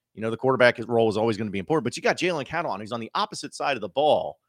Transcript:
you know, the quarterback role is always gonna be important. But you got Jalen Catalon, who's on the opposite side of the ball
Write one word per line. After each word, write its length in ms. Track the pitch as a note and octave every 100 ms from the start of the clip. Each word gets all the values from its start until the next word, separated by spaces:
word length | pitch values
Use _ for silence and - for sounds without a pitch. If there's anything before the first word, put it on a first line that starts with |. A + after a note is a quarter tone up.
| _
you 80 | -
know, 80 | A2
the 60 | A2+
quarterback 420 | C3 C3 B2 A#2 A2
role 220 | A#2 A2+
is 80 | G#2
always 180 | A#2 G#2
gonna 160 | A2
be 80 | G2
important. 240 | F2+ D#3+
But 140 | A#2+ E3+
you 40 |
got 160 | A#3 C#3+
Jalen 300 | F3 D#3+ B2
Catalon, 320 | D#3+ D#3 G2
who's 140 | G#2
on 80 | A#2
the 100 | A2+
opposite 400 | F3+ G#3 D3+ D3
side 220 | - C#3+ B2+
of 60 |
the 80 | G2
ball 500 | C#3 D3 G#2+ D2+ -